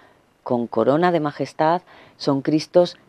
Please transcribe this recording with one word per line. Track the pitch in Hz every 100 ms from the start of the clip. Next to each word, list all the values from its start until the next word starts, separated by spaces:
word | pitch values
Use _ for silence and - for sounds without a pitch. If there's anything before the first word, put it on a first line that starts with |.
| - _ _ _
con | - 120 117
corona | - 113 147 180
de | 170
majestad, | 151 - 139 - 156 175 - - - -
son | - 139
Cristos | 135 151 - 180 175 -